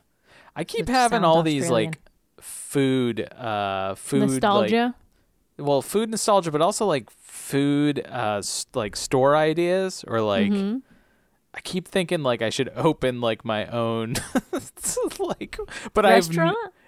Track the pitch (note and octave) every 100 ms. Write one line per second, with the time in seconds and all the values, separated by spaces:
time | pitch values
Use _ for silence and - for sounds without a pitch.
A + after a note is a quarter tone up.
0 | _ _ _ - - - E3+ A4+ - B3+
1 | A#3+ A#3 F3 D#3+ D#3+ D3 - A#2 A2 D#3+
2 | _ _ _ _ - - - C#3+ C3+ C3
3 | A#2+ A2+ F#2+ - A#2+ G#2 G2+ G2 F#2+ F#2+
4 | - C#3 C3+ C3 G#3 G3+ G#3+ A3+ A#3+ B3
5 | _ _ _ _ _ - C#3+ C#3 B2+ G3+
6 | A3 A3 - G3+ E3+ D3 E3 G#3+ G#3 D3
7 | G#2+ - - - - C#3 C#3+ C#3+ D3 C#3
8 | - B2+ A2 G#2 F#2 - - B2+ G#2+ -
9 | - - C3+ D3 D#3 D#3+ F3 F#3 F#3+ -
10 | - A2+ G#2+ G3 G#2 G3+ - B3 - _
11 | _ _ _ _ _ - - F3+ F3+ G3
12 | E3+ E3+ C#3 A#2 A2 - B2+ - D#3 -
13 | C3 B2 A#2 A2 A#2 G#2+ G#2 A#2+ A#2 A2+
14 | A2+ B2+ - B3+ - D4+ G#3 - - -
15 | A4 - F#4 - - - G#4 - G#3+ -
16 | G#3 F#3+ E3 E3 E3 A4 G#4 -